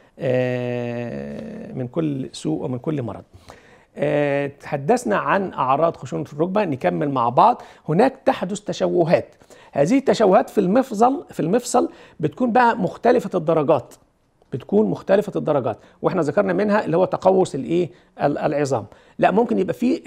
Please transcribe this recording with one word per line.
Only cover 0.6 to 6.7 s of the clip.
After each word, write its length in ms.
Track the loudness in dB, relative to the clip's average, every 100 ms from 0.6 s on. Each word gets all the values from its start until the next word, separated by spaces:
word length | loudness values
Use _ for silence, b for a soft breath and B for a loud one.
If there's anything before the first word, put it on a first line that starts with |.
| -4 -6 -6 -6 -8 -10 -10 -12 -12 -14 -12
من 140 | -8 -6
كل 420 | -4 -4 -4 -8
سوء 340 | -8 -6 -6 -6
ومن 140 | -6
كل 220 | -4 -6
مرض. 220 | -6 -10 -16 -20 B B B B B -4
آه، 500 | -2 0 0 0 -4
تحدثنا 680 | -8 -8 -6 0 0 0 -2
عن 360 | 0 0 0
أعراض 440 | -4 0 2 2 -2
خشونة 280 | -8 -8 -8
الركبة، 320 | -4 -2 0
نكمل 440 | -2